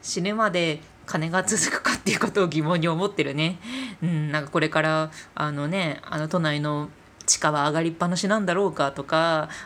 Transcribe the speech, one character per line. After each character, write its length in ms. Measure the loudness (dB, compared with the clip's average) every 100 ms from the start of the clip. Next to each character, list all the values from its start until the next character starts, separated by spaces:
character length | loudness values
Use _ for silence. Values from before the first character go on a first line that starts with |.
死 200 | -6 -4
ぬ 120 | -2
ま 160 | 0 2
で 300 | 2 0 -2 -8 -20 -6
金 240 | -4 0
が 140 | 0
続 360 | 0 0 0 0
く 20 |
か 100 | -2
っ 60 | -2
て 120 | 0
い 60 | 0
う 20 |
こ 100 | 0
と 140 | 2
を 60 | 2
疑 140 | 2
問 180 | 2 2
に 80 | 2
思 180 | 2 0
っ 60 |
て 100 | 0
る 120 | -2
ね。 240 | 0 0 -2 -8 -8 -8 -4
う 40 | 0
ん、 260 | 0 0
な 80 | -2
ん 40 |
か 60 | -2
こ 80 | 0
れ 100 | 2
か 140 | 2
ら、 300 | 2 2 0 -6 -16 -6
あ 160 | -4
の 160 | -2 -2
ね、 320 | -2 -2 -4
あ 140 | -6 -4
の 80 | -2
都 140 | 0
内 180 | 2 0
の 300 | 0 -2 -4 -10 -20 -12 0
地 120 | 2
価 140 | 2
は 160 | 2 2
上 40 |
が 100 | 2
り 80 | 0
っ 20 |
ぱ 160 | 0 0
な 80 | 0
し 100 | 2
な 140 | 2
ん 60 | 2
だ 80 |
ろ 120 | 2 2
う 60 |
か 180 | 2 0
と 140 | 0
か、 440 | -2 2 2 2 -2 -8